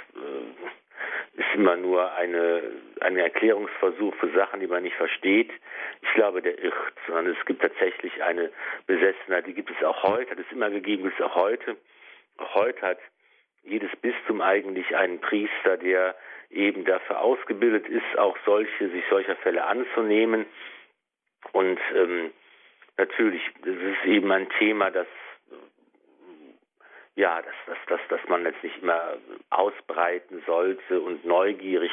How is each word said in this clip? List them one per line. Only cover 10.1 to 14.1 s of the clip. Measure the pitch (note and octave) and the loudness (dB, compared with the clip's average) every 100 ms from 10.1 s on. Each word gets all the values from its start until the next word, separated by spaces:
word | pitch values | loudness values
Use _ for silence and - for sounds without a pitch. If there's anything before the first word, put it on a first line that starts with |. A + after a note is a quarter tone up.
| A2 B2+ | 0 -2
hat | F2 | -8
es | F2 | -10
immer | B2+ G#2+ | -4 -2
gegeben, | G2+ F#2+ G2+ | -2 -2 -2
gibt | F#2+ - | -2 -2
es | |
auch | - E2+ | 0 2
heute. | G2 B2 - A2 _ _ - - _ - | 2 0 -4 -10 _ _ -20 -20 _ -12
Auch | - | -2
heute | G2 A2+ - | 2 2 0
hat | F#2+ F2+ - _ _ _ _ _ | -2 -2 -8 _ _ _ _ _
jedes | - G#2+ G2 - | -6 -6 -4 -4
Bistum | A#2+ | -4